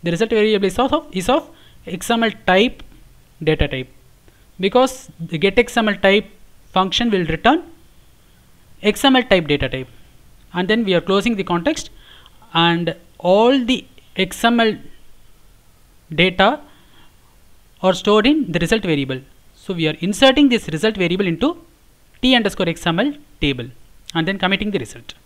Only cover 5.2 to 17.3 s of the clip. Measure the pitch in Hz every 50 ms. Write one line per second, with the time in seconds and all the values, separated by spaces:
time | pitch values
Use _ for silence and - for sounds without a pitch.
5.2 | 165 - 170 156 156 196 190 - 233 - - 240 226 214 202 202 - 196 196 208
6.2 | 208 - - - - - - - - - - 185 190 190 175 - 240 240 208 185
7.2 | 175 156 160 160 - 233 285 359 339 - - _ - - _ _ _ _ _ _
8.2 | _ _ _ _ _ _ - _ _ _ - - - 208 208 - - 269 262 254
9.2 | 240 - 202 185 165 143 147 143 143 131 - 131 131 - - - - - _ -
10.2 | - - - - - _ - 175 185 180 214 233 233 190 185 170 165 - 190 202
11.2 | 196 240 233 196 185 - 175 170 170 285 320 - - - - - - - - -
12.2 | - - - - - - - 165 165 170 170 170 175 170 165 - - - _ _
13.2 | - 175 185 202 226 240 269 277 247 220 262 - - - - - _ _ - -
14.2 | 190 190 - - - 233 240 233 226 220 202 - - - - - - - - -
15.2 | - - - _ - - _ _ _ _ _ _ _ _ _ _ _ _ 160 151
16.2 | 175 185 180 180 190 208 277 302 - - - _ - _ - - - - _ -
17.2 | _ _